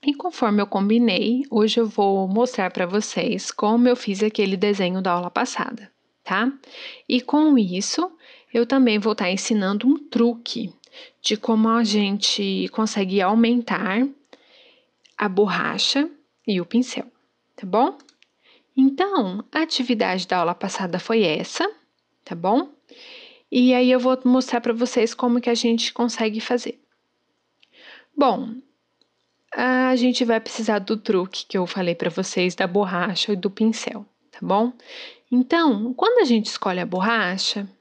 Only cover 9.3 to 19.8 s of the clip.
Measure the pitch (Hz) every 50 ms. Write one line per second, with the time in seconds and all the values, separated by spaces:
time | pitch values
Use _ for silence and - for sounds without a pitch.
9.3 | 185 196 - - 233 214 190 190 202 208 226 254 294 294 - - - 220 233 240
10.3 | 233 233 - - - 226 226 175 - _ - _ _ - - - _ _ - -
11.3 | 214 214 - - 226 214 220 226 226 233 233 208 202 214 208 196 196 202 - -
12.3 | - - 202 196 190 190 185 185 - - 220 220 - 208 196 185 190 202 185 185
13.3 | 208 226 226 226 240 247 233 - 208 160 190 185 190 226 254 277 277 _ _ _
14.3 | - _ _ _ _ - - - _ _ _ _ _ _ _ _ _ - 208 208
15.3 | 185 185 208 196 175 175 - 151 156 196 - - - 277 294 339 - _ _ _
16.3 | _ _ _ - 202 180 175 - - 233 247 - - - - - _ _ _ _
17.3 | _ _ _ _ _ - - 185 175 214 254 330 - - - _ _ _ - _
18.3 | _ _ _ _ _ _ _ _ _ 262 262 269 277 277 359 403 392 330 226 185
19.3 | 180 202 208 _ - 302 320 320 - -